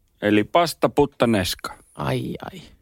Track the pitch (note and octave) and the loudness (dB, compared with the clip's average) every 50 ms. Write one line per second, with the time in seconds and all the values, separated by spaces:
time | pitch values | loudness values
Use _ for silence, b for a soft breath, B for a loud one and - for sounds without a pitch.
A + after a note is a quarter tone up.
0 | _ _ _ - - G#2+ G#2 G#2 G#2+ - - E3+ F3 D#3 - - - B2 - - | _ _ _ -4 0 2 2 2 2 2 2 2 2 2 -2 -2 -2 0 2 2
1 | C#3+ C3+ _ - - C#3+ A2+ G2 F2 - - - - - - - _ _ _ - | 2 2 _ 0 0 2 2 0 0 -2 -4 -8 -10 -14 -14 -16 _ _ _ -8
2 | D3 C3+ C3 B2 - - - - - - - F3 - - _ _ | -6 -4 -4 -4 -6 -8 -10 -10 -12 -14 -16 -18 -20 -20 _ _